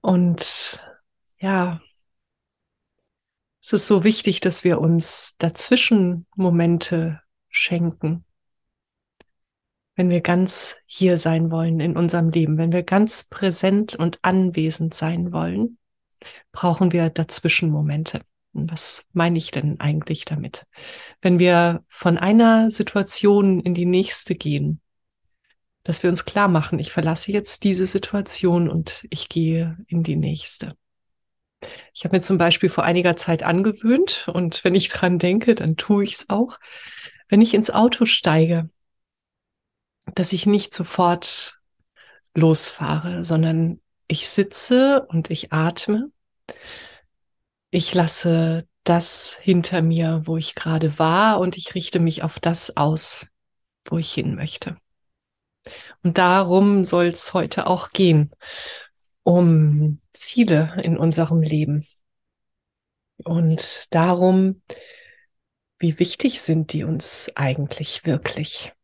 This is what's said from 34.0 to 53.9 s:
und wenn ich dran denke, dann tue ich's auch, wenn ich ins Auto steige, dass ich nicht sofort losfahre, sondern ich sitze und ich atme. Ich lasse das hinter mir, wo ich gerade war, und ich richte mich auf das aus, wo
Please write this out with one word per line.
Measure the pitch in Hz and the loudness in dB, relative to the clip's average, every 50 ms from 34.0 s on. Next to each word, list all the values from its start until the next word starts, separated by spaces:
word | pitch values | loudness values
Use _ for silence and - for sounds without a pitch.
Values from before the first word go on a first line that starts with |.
| 370 381 - - - - | 2 0 -2 -6 -6 -6
und | - 180 180 165 160 - - | -4 -2 -4 -2 -4 -2 -2
wenn | 185 175 | 2 2
ich | 196 180 - | 2 0 0
dran | - - - 180 180 175 | -4 0 0 2 2 2
denke, | 175 180 185 214 226 240 226 | 2 2 0 2 2 2 2
dann | - - 160 160 | 2 2 -2 -2
tue | - - - 208 202 202 | -4 0 0 2 2 2
ich's | 196 - - - _ | -2 -4 -8 -6 _
auch, | 196 202 240 240 - - _ - - - - - - - - - - - _ _ | -2 -2 -2 -2 -4 -18 _ -20 -20 -20 -20 -20 -20 -20 -20 -20 -20 -20 _ _
wenn | - 202 | 6 6
ich | 226 226 - | 6 6 4
ins | 202 220 - | 0 0 2
Auto | - - 220 247 240 - 240 | 2 4 4 4 4 2 0
steige, | 226 - - - 175 156 160 160 165 170 165 165 165 _ _ _ _ _ _ _ _ _ _ _ _ _ _ _ _ _ _ _ _ _ _ _ _ _ _ _ - - | 2 2 0 2 2 4 4 4 2 2 -2 -2 -6 _ _ _ _ _ _ _ _ _ _ _ _ _ _ _ _ _ _ _ _ _ _ _ _ _ _ _ -10 -4
dass | - 180 170 190 | -4 -2 -2 -2
ich | 175 - | 0 2
nicht | 208 202 208 202 - - | 2 2 2 0 -2 -6
sofort | - 180 - - - 180 175 175 175 - - - - - - - _ _ _ _ _ _ _ _ _ _ _ _ _ _ _ _ | -8 -8 -6 0 2 2 2 2 0 -2 -4 -4 -4 -6 -10 -14 _ _ _ _ _ _ _ _ _ _ _ _ _ _ _ _
losfahre, | 160 160 160 160 156 - - - - 147 139 151 156 156 175 175 175 170 | 2 4 4 4 4 0 -2 -4 -6 -6 -4 -4 -4 -4 -6 -8 -8 -4
sondern | 165 165 160 160 165 160 165 165 165 170 - _ _ _ _ _ _ | -2 0 0 2 2 2 0 0 -2 -2 -6 _ _ _ _ _ _
ich | 165 156 - - | -6 -6 -4 -2
sitze | - - 196 196 - - - - 247 254 262 269 277 269 269 - | 0 0 -2 0 0 -2 0 2 4 4 4 4 2 2 0 0
und | 170 165 160 - | -4 -4 -4 -4
ich | 165 151 - - - | -6 -8 -8 -4 -2
atme. | 156 156 170 170 - - - 208 214 254 294 _ _ _ _ _ _ _ - - - - - - - - - - - _ _ _ _ _ _ _ _ _ _ _ _ _ _ | -2 -2 -2 -2 -4 -4 -2 -2 -2 -2 -6 _ _ _ _ _ _ _ -20 -20 -20 -20 -20 -20 -20 -20 -20 -20 -20 _ _ _ _ _ _ _ _ _ _ _ _ _ _
Ich | - 180 170 - - | -4 -4 -4 0 0
lasse | 180 170 160 - - - 175 165 165 165 165 165 165 165 _ _ _ _ | 0 2 2 2 2 2 2 2 2 0 0 -2 -4 -6 _ _ _ _
das | - 170 170 170 - - - - - - - | 2 2 2 4 2 2 2 0 -2 -6 -4
hinter | - - 185 175 170 - 185 175 | 0 2 2 2 2 0 0 0
mir, | 160 165 165 165 165 160 165 160 156 | 2 2 2 2 0 0 -2 -2 -2
wo | - 160 160 | -4 -4 -4
ich | 156 - - | -4 -8 -10
gerade | - - 160 160 160 160 156 147 - | -8 -4 -2 -2 0 0 -2 0 0
war, | 160 160 165 185 208 220 214 190 | 0 2 4 4 4 4 4 2
und | 185 185 175 - | 0 -2 -4 -6
ich | - - - | -12 -8 -8
richte | 185 165 - - 185 | -8 -8 -4 0 0
mich | 170 165 156 - | 0 0 0 -2
auf | 170 160 - - | -6 -6 -8 -4
das | - 165 170 165 - - - - | -4 -2 -2 -2 -4 -4 -2 -2
aus, | 147 151 156 160 - - - - - - _ _ _ _ _ _ _ _ _ _ _ | 0 0 0 -2 -4 -6 -8 -8 -10 -14 _ _ _ _ _ _ _ _ _ _ _
wo | - | -6